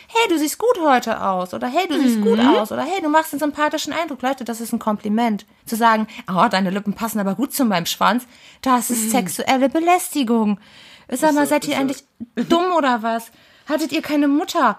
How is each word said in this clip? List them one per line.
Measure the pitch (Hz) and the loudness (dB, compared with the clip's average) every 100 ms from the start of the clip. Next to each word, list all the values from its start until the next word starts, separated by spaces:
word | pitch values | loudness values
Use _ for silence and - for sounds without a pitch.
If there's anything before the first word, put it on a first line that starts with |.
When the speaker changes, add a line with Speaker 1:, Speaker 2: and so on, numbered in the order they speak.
| - | -4
Speaker 1:
"Hey, | 453 453 | 0 0
du | 320 | 0
siehst | 294 - | -2 0
gut | 453 392 | 0 2
heute | 311 247 233 - | 4 2 2 -4
aus." | 196 185 180 | -2 -2 -4
Oder, | 226 247 | -6 -4
"Hey, | 302 381 | -2 0
du | 311 | 2
siehst | 254 220 | 2 2
gut | 208 208 | 2 4
Speaker 2:
Mhm. | 254 349 | 4 4
Speaker 1:
aus." | 214 | 0
Oder, | 233 | -4
"Hey, | 269 381 | -4 -4
du | 311 | 0
machst | 311 320 | 0 0
einen | 277 | -2
sympathischen | 302 294 302 311 302 | -4 -2 -2 -2 -4
Eindruck." | 285 339 254 | -6 -6 -4
Leute, | 254 269 | -4 -4
das | 233 226 | -6 -8
ist | 226 | -6
ein | 226 | -4
Kompliment. | 220 208 208 220 240 202 - _ - | -2 -2 -2 0 0 -2 -8 _ -10
Zu | 220 | 2
sagen, | 226 220 214 - - | 4 4 0 -8 -4
"Oh, | 175 233 | 0 2
deine | 190 190 | 2 0
Lippen | 196 208 | -2 -4
passen | - 226 220 | -6 -4 -2
aber | 196 | -2
gut | 190 277 | -2 -2
zu | - 240 | 0 0
meinem | 180 170 | 0 -2
Schwanz", | - 185 240 - - - - | 0 0 0 -4 -16 -20 -6
das | 262 247 226 | 0 0 0
ist | 233 220 | -2 0
Speaker 2:
Mhm. | |
Speaker 1:
sexuelle | 247 180 - - 262 269 | 0 -2 -4 0 2 2
Belästigung. | 320 339 359 - 302 233 233 214 202 - - - - - | 2 2 2 0 -2 0 2 2 -2 -6 -20 -20 -20 -10
Sag | 254 311 | 0 2
Speaker 2:
Ist | |
Speaker 1:
mal, | 294 | 4
Speaker 2:
so, | 294 | 2
Speaker 1:
seid | 294 294 | 2 0
ihr | |
Speaker 2:
ist | 269 | -2
so. | |
Speaker 1:
eigentlich | 269 277 - - 240 - - | -2 -4 -12 -18 -10 -6 0
dumm | 339 370 339 | 2 2 2
oder | 277 240 | 0 0
was? | 226 226 - _ _ _ - | -2 -6 -8 _ _ _ -4
Hattet | 294 302 | -2 -2
ihr | 311 | -2
keine | - 294 285 | 0 0 2
Mutter? | 285 381 339 247 | 2 0 0 0